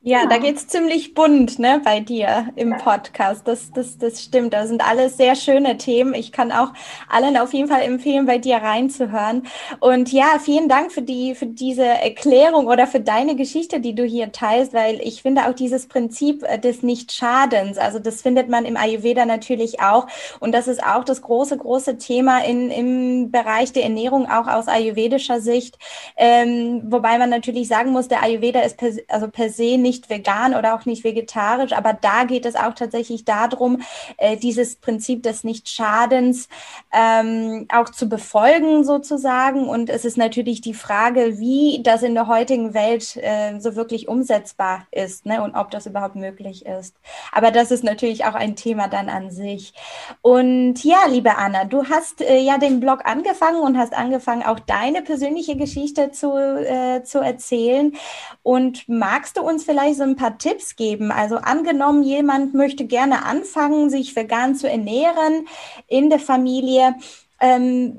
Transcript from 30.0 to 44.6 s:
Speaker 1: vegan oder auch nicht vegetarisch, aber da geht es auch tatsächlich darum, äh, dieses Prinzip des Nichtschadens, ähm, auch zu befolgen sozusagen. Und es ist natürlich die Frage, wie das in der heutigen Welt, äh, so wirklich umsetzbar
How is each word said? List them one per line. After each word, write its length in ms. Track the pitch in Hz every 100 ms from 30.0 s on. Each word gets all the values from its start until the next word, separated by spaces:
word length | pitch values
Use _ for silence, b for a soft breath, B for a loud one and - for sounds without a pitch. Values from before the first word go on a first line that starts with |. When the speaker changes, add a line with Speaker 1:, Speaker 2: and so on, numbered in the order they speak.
| _
Speaker 1:
vegan 440 | 208 202 202 254
oder 200 | 240 220
auch 100 | 226
nicht 180 | 240 226
vegetarisch, 680 | 226 220 220 226 202 247 269
aber 200 | - 220
da 300 | 220 202 214
geht 220 | 247 247 240
es 80 | 240
auch 180 | 226
tatsächlich 500 | 226 233 233 233 226
darum, 560 | - 214 233 254 247 247 247 B B -
äh, 180 | 202 220
dieses 400 | 240 226 240 -
Prinzip 460 | - 220 220 247
des 180 | 240 220
Nichtschadens, 1040 | 226 226 - - 220 214 233 254 247 247 - B B B _
ähm, 760 | 220 226 226 226 226 226 220 220
auch 140 | 240 233
zu 180 | - 226
befolgen 760 | 208 - 214 233 330 311 302
sozusagen. 840 | 277 285 285 294 262 254 262 269 262
Und 220 | 233 233
es 140 | 226
ist 120 | 240 233
natürlich 440 | 226 226 233 226
die 140 | 233
Frage, 640 | 220 - 202 233 247 233 208
wie 420 | 226 269 294 262
das 200 | 233 226
in 120 | 240
der 140 | 226 226
heutigen 460 | 226 233 254 226
Welt, 420 | 214 214 233 226 -
äh, 420 | - 214 208 208
so 160 | 214 208
wirklich 320 | 226 226 226
umsetzbar 760 | 233 254 208 208 -